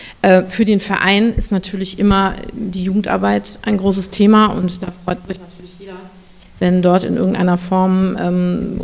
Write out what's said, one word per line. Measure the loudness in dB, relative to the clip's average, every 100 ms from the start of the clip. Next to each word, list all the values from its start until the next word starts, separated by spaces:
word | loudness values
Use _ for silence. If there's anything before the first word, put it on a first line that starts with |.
| -18 -2
Äh, | 4 4
für | 2 -2
den | 0 0
Verein | 0 -2 2 2 2 0
ist | 0
natürlich | -2 -4 -6 -8 0
immer | 2 2 2 -4 -10
die | -8 -8 -4 -2
Jugendarbeit | -2 -2 -2 0 -2 -4 -8
ein | -4 -2
großes | 0 0 -2
Thema | 2 4 6 4
und | 2 -4 -4
da | -10 -10
freut | -8 -8 -8
sich | -14
natürlich | -14 -20 -20 -20
jeder, | -18 -18 -20 -20 -20 -20 -18 -4
wenn | 0 2
dort | 4 2
in | 2 0
irgendeiner | 0 0 0 0
Form, | 0 0 2 2 0 -2
ähm, | -2 0 0 -2 -4 -6